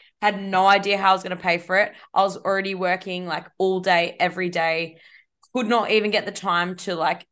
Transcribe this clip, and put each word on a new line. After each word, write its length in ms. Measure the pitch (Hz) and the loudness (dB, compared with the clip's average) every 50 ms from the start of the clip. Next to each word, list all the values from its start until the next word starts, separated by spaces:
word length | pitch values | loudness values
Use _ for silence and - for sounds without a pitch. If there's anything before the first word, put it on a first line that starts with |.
| _ _ _ - | _ _ _ -2
had 200 | - 208 202 196 | 0 0 0 -2
no 240 | 196 196 190 185 190 | -4 -2 2 4 6
idea 320 | 196 196 202 196 202 202 196 | 6 6 4 4 2 0 2
how 120 | 190 190 | 4 4
I 40 | 190 | 2
was 100 | 185 185 | 2 0
gonna 120 | 190 185 | -6 -8
pay 220 | 180 - 180 170 175 | -4 -2 0 0 0
for 200 | 170 - 185 190 | 0 0 2 2
it. 140 | 208 - - - - - - | 2 0 -2 -12 -16 -4 0
I 80 | - 196 | 2 2
was 140 | 196 180 - | 2 0 -4
already 380 | - 190 196 196 190 190 190 | -4 -2 -2 -2 -2 -4 -4
working, 500 | 180 185 180 180 185 185 190 180 180 180 | -4 -2 -2 -2 -2 -4 -6 -8 -8 -6
like, 220 | 175 156 160 175 - _ - | -6 -6 -8 -8 -8 _ -2
all 220 | 190 190 185 185 | 0 0 0 0
day, 360 | 180 190 180 170 170 175 - - | 2 2 2 2 2 0 0 0
every 300 | 180 180 170 185 185 180 | 0 0 0 -2 -4 -4
day, 480 | 175 175 165 165 165 165 170 165 - - - - - - _ _ _ _ _ - - | -2 0 0 0 0 -2 -4 -8 -10 -16 -20 -20 -20 -20 _ _ _ _ _ -8 -6
could 140 | 254 247 208 | -4 -2 0
not 240 | 240 233 208 - | 0 0 2 2
even 200 | 220 214 208 208 | 2 2 2 2
get 140 | 208 202 - | 0 -2 -2
the 60 | 202 | -4
time 440 | 202 - - 196 175 175 175 180 185 180 | -8 -6 -2 0 0 0 0 -2 -4 -8
to, 180 | - 202 180 | -6 -6 -4
like, 320 | 165 160 156 170 175 - _ | -2 -2 -2 -2 -4 -8 _